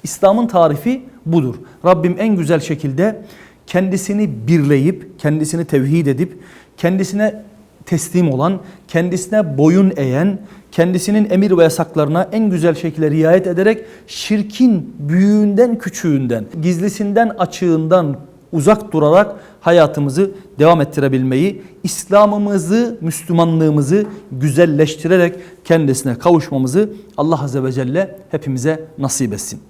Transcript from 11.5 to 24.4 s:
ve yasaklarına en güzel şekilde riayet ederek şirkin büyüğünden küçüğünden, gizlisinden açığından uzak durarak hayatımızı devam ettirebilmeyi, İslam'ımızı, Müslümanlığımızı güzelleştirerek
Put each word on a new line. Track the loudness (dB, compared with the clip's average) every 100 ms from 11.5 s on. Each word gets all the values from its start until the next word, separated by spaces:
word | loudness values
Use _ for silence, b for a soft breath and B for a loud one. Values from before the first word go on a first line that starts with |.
| 4
ve |
yasaklarına | 4 2 -4 -2 0 0 -2
en | -2 0
güzel | 0 0 0
şekilde | -4 -2 -2
riayet | 2 4 2 2
ederek | 0 0 0 B B B
şirkin | -14 -4 -2 -4 2 2 2 -4 -10
büyüğünden | -2 2 2 2 2 2 2 0
küçüğünden, | -6 -6 -2 -2 -2 -4 -6 -4
gizlisinden | -2 0 -4 -4 -2 0 0
açığından | -2 -6 -2 0 0 2 2 2 -6 -12 -20 _
uzak | -2 2 2 0
durarak | 0 4 4 2 -4 B B
hayatımızı | 2 4 4 2 -4 -2 -2 B B 2
devam | 4 4
ettirebilmeyi, | 2 0 0 0 0 0 0 -2 B B
İslam'ımızı, | -10 -10 2 4 4 2 -2 -2 0 0 0 -4
Müslümanlığımızı | -8 -8 -2 2 2 2 2 2 2 0 -2 B B
güzelleştirerek | -4